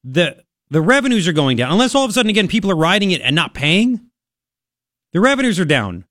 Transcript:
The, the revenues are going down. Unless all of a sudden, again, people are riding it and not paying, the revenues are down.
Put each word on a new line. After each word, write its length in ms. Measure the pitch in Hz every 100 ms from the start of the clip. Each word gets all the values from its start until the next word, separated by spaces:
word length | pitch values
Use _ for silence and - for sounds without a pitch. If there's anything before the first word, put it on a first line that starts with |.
The, 340 | 127 139 160 - _ _ _
the 100 | 151
revenues 460 | 160 277 262 226 170
are 60 |
going 240 | 156 135 120
down. 140 | 127
Unless 200 | 185 247
all 120 | 277 262
of 40 |
a 40 |
sudden, 160 | 240 220
again, 180 | 214 190
people 240 | 220 196
are 40 | 165
riding 360 | 165 202 196
it 100 | 170
and 140 | 127 156
not 180 | 139
paying, 460 | - 143 180 240 240 - _ _ _ _ _ _ _ _ _ _
the 80 | 165
revenues 400 | 247 269 254 180
are 60 | 160
down. 400 | 143 101 90 -